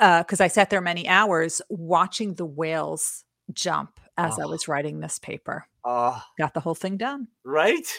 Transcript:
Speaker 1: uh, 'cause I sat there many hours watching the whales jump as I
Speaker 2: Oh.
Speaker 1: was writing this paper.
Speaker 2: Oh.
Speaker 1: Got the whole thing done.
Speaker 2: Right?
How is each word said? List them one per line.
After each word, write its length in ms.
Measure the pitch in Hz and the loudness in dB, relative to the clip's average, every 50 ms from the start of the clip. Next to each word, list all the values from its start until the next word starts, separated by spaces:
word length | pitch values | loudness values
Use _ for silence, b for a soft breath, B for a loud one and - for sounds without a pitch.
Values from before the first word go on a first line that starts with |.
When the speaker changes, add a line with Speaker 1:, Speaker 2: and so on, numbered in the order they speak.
Speaker 1:
uh, 240 | 226 190 170 170 170 | 8 8 8 8 4
'cause 160 | - 202 - | 2 2 2
I 80 | 190 175 | 2 4
sat 220 | - 214 196 - | 6 4 4 4
there 100 | 208 190 | 2 -2
many 260 | 180 175 170 170 170 | 0 -2 -4 -2 0
hours 560 | - 185 196 214 208 180 160 160 165 - - - - | 2 4 4 4 4 2 2 2 0 -2 -6 -8 -8
watching 680 | - 170 165 165 175 165 185 196 - - 220 202 175 | -10 -8 -2 2 4 4 4 2 -2 -6 -6 -6 -6
the 120 | 160 175 | -6 -8
whales 800 | 156 139 147 160 160 160 160 151 151 160 156 - - - - _ _ _ _ _ - | -8 -6 -6 -4 -2 -2 -4 -4 -4 -6 -6 -6 -6 -8 -10 _ _ _ _ _ -12
jump 480 | - - - 180 160 151 143 - _ - - _ - | -8 -4 -4 -2 -2 -2 -4 -6 _ -20 -20 _ -4
as 220 | - 170 160 - - | -2 -2 -2 -2 -2
I 40 | |
Speaker 2:
Oh. 60 | 151 147 | -4 -6
Speaker 1:
was 160 | 160 160 - - | -6 -6 -4 -4
writing 320 | 147 139 147 151 151 156 | -4 -4 -4 -4 -6 -8
this 180 | 156 160 - - | -10 -10 -10 -10
paper. 480 | - - - - - - - - - _ _ _ | -10 -12 -12 -10 -10 -10 -10 -10 -12 _ _ _
Speaker 2:
Oh. 400 | - 123 123 120 120 123 - - - - _ | -6 -4 -2 0 0 0 -2 -4 -10 -14 _
Speaker 1:
Got 160 | - 156 147 | -4 -4 -4
the 80 | - 165 | -4 -4
whole 140 | 139 165 160 | -4 -4 -6
thing 240 | - - 185 196 190 | -4 -6 -6 -6 -4
done. 300 | 226 262 285 285 240 - _ _ | -6 -6 -6 -8 -12 -14 _ _
Speaker 2:
Right? 440 | - - 143 151 - 214 311 320 - - - | -8 -2 2 4 4 4 2 0 -2 -8 -12